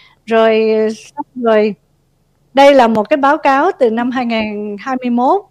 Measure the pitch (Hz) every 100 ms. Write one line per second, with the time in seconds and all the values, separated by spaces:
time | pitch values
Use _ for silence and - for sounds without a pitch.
0 | _ _ - 226 226 220 220 220 220 220
1 | - - 285 254 233 220 214 196 _ _
2 | _ _ _ _ _ 269 277 277 233 226
3 | 208 302 269 302 302 269 330 381 240 220
4 | 240 254 240 226 214 208 208 202 220 254
5 | 254 240 254 381 -